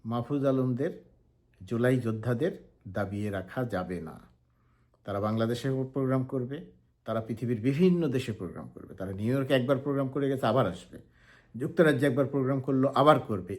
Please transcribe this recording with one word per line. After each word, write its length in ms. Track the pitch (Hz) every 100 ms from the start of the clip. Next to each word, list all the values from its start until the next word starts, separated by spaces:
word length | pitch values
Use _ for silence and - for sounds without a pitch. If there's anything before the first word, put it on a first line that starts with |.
মাহফুজ 400 | 113 120 120 143
আলমদের, 460 | 135 131 127 123 160 - - _ _ _ _ _ 92
জুলাই 280 | 117 123 131
যোদ্ধাদের 480 | 113 110 110 120 165 - - _ -
দাবিয়ে 420 | 98 95 101 104 98
রাখা 240 | 92 127 123
যাবে 240 | 92 90 87 80
না। 80 | - - _ _ _ _ _ _ _
তারা 140 | - 101 107
বাংলাদেশে 400 | 110 113 117 139 131 131
প্রোগ্রাম 300 | 139 131 131 131
করবে, 240 | 135 123 147 - - _ _
তারা 160 | - 113
পৃথিবীর 380 | 110 110 120 117 123
বিভিন্ন 340 | 139 185 175 156
দেশে 240 | 127 -
প্রোগ্রাম 340 | 104 87 - -
করবে। 200 | - - -
তারা 120 | 95 95
নিউ 120 | 110
ইয়র্কে 200 | 135 131
একবার 240 | 135 120 131
প্রোগ্রাম 220 | 143 139 135
করে 200 | 143 139
গেছে, 160 | 135
আবার 220 | 120 123 104
আসবে। 240 | 85 - - - _ - - _ 113
যুক্তরাজ্যে 460 | 131 - 156 135 143
একবার 200 | 127 131
প্রোগ্রাম 260 | 139 131 139 127
করলো, 200 | 135 135 123
আবার 180 | 143 143
করবে। 340 | - 101 90